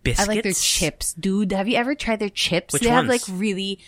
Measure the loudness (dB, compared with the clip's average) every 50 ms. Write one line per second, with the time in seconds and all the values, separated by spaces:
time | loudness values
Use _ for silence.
0 | _ 0 2 2 2 2 2 0 0 0 0 0 0 0 0 2 0 -2 -2 -4
1 | -8 -8 -8 -4 -2 0 2 2 0 0 0 -2 0 2 2 0 2 0 -2 -4
2 | -2 -2 -2 -2 -2 -4 _ -4 -2 0 0 -2 -2 -2 -4 0 2 4 4 4
3 | 4 4 0 0 -2 -6 -4 -2 -2 -2 -2 -2 -4 -4 -6 -8 -10